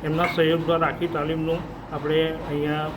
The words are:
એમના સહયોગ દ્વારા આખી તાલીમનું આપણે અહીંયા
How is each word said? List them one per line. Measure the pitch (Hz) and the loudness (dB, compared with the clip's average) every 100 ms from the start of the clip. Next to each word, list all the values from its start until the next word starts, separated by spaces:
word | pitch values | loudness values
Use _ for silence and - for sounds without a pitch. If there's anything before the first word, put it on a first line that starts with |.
એમના | 156 156 170 - | 0 2 2 4
સહયોગ | 160 165 160 | 4 4 2
દ્વારા | 170 160 | 2 2
આખી | 135 170 | 0 -2
તાલીમનું | 165 151 160 160 165 170 - - | -2 -2 -2 0 -2 -4 -12 -10
આપણે | 151 151 156 | -6 0 2
અહીંયા | 160 160 160 147 151 151 156 | 2 -2 -4 -2 0 -2 -4